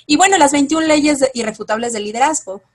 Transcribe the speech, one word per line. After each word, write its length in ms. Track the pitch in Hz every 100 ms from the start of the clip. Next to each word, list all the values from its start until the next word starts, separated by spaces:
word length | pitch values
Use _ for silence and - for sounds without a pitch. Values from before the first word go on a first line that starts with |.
| -
Y 100 | 294
bueno, 220 | 381 392
las 140 | 285
veintiún 340 | 285 277 311 320
leyes 320 | 302 294 285
de, 120 | 262
irrefutables 580 | 247 220 208 214 220 240
del 120 | 226
liderazgo, 580 | 208 220 277 320 - 196 _